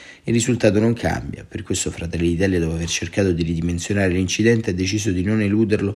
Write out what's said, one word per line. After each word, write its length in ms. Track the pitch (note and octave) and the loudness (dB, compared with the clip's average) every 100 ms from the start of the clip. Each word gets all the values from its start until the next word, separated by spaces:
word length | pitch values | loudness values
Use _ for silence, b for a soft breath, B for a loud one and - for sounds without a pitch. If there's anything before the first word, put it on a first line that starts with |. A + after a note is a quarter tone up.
| B B | B B
il 100 | - | -2
risultato 440 | A#2 A2+ A#2+ A2 G2+ | 0 2 2 4 4
non 120 | A2+ | 2
cambia. 540 | A2+ - - - - - | 2 -2 -4 -6 -12 -12
Per 140 | - | -10
questo 280 | - F#2 F2+ | -6 -4 -4
Fratelli 380 | - E2+ E2 E2+ | -6 -6 -2 0
d'Italia, 320 | E2+ F#2+ F2+ | 2 2 2
dopo 140 | E2 | 0
aver 140 | E2 E2 | -2 -4
cercato 440 | - F2 - G2 | -4 -4 0 2
di 100 | E2 | 2
ridimensionare 720 | E2 E2 F2 F2 - G2+ F#2+ | 0 0 -2 -2 -2 0 2
l'incidente, 560 | F2+ F2+ - A2 A#2 G#2+ | 2 0 2 4 2 2
ha 60 | |
deciso 360 | F2+ F#2 G#2+ G#2 | -2 -2 -2 -2
di 100 | F2+ | 0
non 180 | F#2 A2 | 0 0
eluderlo 540 | G#2 G#2+ A2 G#2 G2 | 2 2 2 2 -2